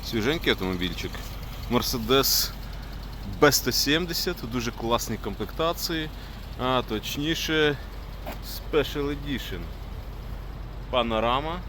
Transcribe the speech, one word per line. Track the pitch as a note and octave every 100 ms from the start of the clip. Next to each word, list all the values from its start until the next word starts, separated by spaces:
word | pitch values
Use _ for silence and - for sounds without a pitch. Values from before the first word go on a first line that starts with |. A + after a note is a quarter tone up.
| -
свіженький | A#2 A2 D3+ -
автомобільчик. | G#2+ F#2 F2+ F2+ - - - - - - - -
Mercedes | A#2+ A2 B2+ A2 C3+ C3+ - - - - - - - - - - -
Б | D3
сто | C3+ C3
сімдесят | - - D3+ E3+ E3+ - F3
у | A#2+
дуже | A#2+ A#2
класній | - A2+ A#2 - A2
комплектації, | A2 G2 G#2 - D#3+ - - D#3+ D3+ - - - - -
а | B2+ B2+ A#2
точніше | G#2+ - - D3 D#3+ - D#3 D3+ C#3+ - - - - - - -
Special | - - D#3+ C3+ D3
Edition. | C#3+ D3 C#3+ B2+ - F2+ E2 - - - - - - - - - - - -
Панорама. | B2+ A#2 A2+ A2+ B2+ D#3 F3